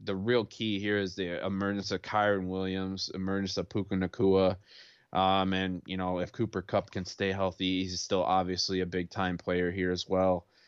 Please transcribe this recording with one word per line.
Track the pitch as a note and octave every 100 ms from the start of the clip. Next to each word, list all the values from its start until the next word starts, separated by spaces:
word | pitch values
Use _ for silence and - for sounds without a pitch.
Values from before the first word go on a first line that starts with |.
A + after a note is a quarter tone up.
the | G#2 F#2+
real | G#2+ B2 G2+
key | - A2 G2
here | G#2 G#2
is | F#2+ F#2
the | F2+ E2+ F#2+
emergence | G2 G2 G2+ F#2+
of | F#2+
Kyren | - G#2+ G#2 G2 F2+
Williams, | F#2+ F#2+ F#2+ F#2+ F#2+ -
emergence | F#2 F#2+ G2 F#2+ G2
of | F2+
Puka | G#2+ F#2 F#2+
Nacua. | F#2 - F#2+ F#2+ F#2 F#2+ _ - - - _
Um, | F#2 F#2+ G2 F#2+
and, | F#2+ F#2+ F2 -
you | F#2+
know, | F#2 F2+
if | F2+
Cooper | - A2 G2
Kupp | - G2+ -
can | G2+ F2
stay | - G2
healthy, | F#2+ F#2+ - F#2 F#2
he's | F#2 F2+
still | - F#2+
obviously | - F#2+ F2+ F2+ - F#2+
a | F2+
big-time | F#2 F2 - F#2 F2
player | - F2+ F2
here | F#2+ F2+
as | F2+ -
well. | F#2 F#2 F2 _ _